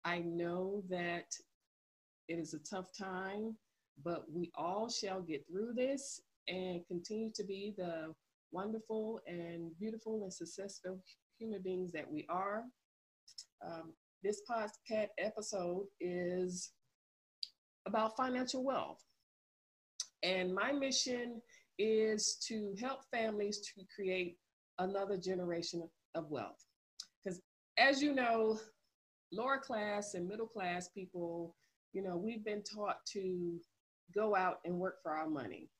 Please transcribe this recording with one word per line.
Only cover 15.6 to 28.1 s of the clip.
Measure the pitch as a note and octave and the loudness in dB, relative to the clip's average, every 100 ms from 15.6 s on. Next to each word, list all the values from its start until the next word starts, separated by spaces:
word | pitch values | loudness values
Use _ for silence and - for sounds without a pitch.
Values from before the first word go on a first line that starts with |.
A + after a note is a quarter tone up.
| F3 F3+ G3 _ | 0 0 -4 _
is | F3+ F3+ F3 F3+ F3+ F3+ - _ _ _ _ _ _ _ - _ _ _ - | 0 2 2 2 0 -2 -6 _ _ _ _ _ _ _ -10 _ _ _ 0
about | A3 A3 A3+ | 4 4 2
financial | B3+ B3+ B3+ C4 | 2 2 2 2
wealth. | C4 A#3+ D#2+ - - _ _ _ _ _ _ _ _ _ - _ | 2 2 0 -6 -18 _ _ _ _ _ _ _ _ _ -10 _
And | F3 F#3 F3+ F#3 | 2 2 2 2
my | A#3 | 2
mission | C#4+ C4+ B3+ C4+ B3 A#3+ A3+ - - _ - | 2 2 2 2 0 -2 -6 -12 -20 _ 2
is | G#3+ A3 A3 G#3+ - - - | 6 8 6 4 2 0 -2
to | A3 G#3 G3 | -2 -2 -2
help | B3 C4 - | -2 -4 -4
families | A#3+ A3 G#3 G3+ G#3 | 0 2 2 0 -2
to | - - F#3+ | -6 -12 -16
create | - F#3+ F#3 F3 - _ _ _ - | -4 0 2 0 -4 _ _ _ -2
another | F#3 G3 G3 G3 | 0 2 2 0
generation | F3+ F#3 F3 E3+ E3 E3+ E3 _ _ E3 | 2 0 2 0 0 -2 -6 _ _ -4
of | D#3 | -2
wealth. | C#3+ G2 - - _ _ _ - _ G3 | -2 -4 -8 -20 _ _ _ -14 _ -4
'Cause | F3+ _ _ _ - | -4 _ _ _ 6
as | C4 C4+ | 8 8
you | D4 | 6